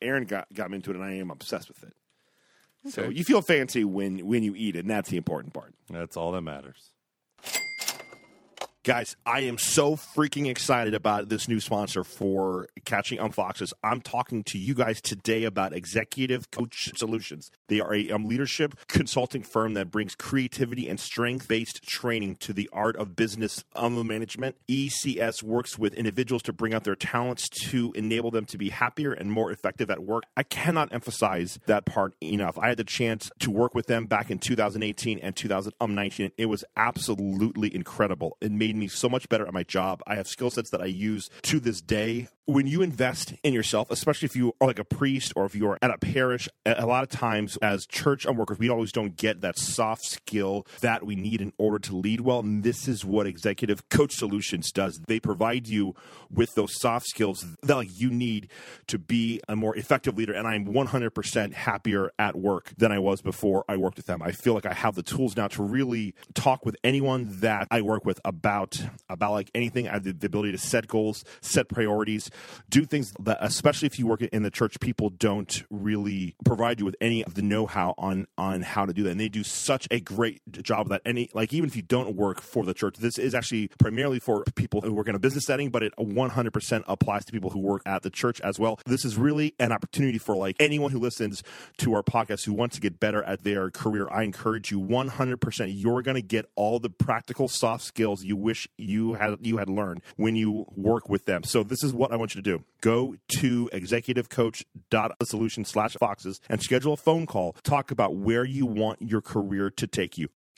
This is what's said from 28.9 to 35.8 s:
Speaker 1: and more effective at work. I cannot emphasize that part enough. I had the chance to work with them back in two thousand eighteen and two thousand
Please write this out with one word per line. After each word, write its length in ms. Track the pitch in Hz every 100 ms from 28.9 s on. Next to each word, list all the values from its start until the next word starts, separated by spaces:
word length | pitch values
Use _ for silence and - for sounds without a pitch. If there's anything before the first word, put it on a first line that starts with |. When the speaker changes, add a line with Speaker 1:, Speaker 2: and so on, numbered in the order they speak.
| - 143
Speaker 1:
and 180 | - 98
more 220 | 110 98
effective 400 | 107 95 - 104
at 100 | 87
work. 220 | 95 113 - -
I 60 |
cannot 500 | 139 - 165 165 147
emphasize 680 | 120 - - 104 87 90 - -
that 200 | 104 -
part 300 | 107 95 -
enough. 380 | 80 101 90 80
I 120 | 117
had 80 | 113
the 60 |
chance 460 | 104 - 117 110 - -
to 120 | 123
work 240 | 104 120 120
with 100 | -
them 200 | 117 110
back 220 | 104 117
in 120 | 92
two 160 | - 110
thousand 260 | 104 104
eighteen 380 | 104 104 120 101
and 160 | 95 -
two 100 | 107
thousand 280 | 98 104 -